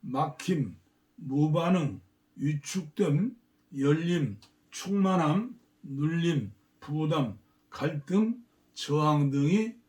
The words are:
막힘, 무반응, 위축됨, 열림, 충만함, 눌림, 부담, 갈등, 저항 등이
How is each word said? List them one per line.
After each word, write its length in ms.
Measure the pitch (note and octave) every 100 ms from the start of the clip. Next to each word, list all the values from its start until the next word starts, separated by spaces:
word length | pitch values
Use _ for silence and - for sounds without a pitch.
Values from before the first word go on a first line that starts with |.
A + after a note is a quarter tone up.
막힘, 760 | - C3 D3+ - - F3 A2+ E2+ _ _ _ -
무반응, 840 | C#3+ C#3 D3+ D#3 E3+ F#3 C#3+ G2 _ _ _ -
위축됨, 1000 | C#3 D3+ - F#3+ D#3 - F#3 D3 A3 - _ _ _ C#3
열림, 600 | C#3 D#3 E3+ F3 C3+ G2+ - _ _
충만함, 880 | - F3+ G3+ F#3+ F#3 D#3 E3+ A#3+ - _ _
눌림, 720 | - C3+ D3+ E3 E3+ D3+ G2+ - _ _
부담, 580 | - D3+ D#3 D#3+ B2 G2 _ _ _
갈등, 720 | - F3 D3+ - F#3 A3 A#3+ - _ _
저항 560 | - - D3 D3+ D3+ C#3+
등이 440 | C#3 C#3+ G3 A3 A#3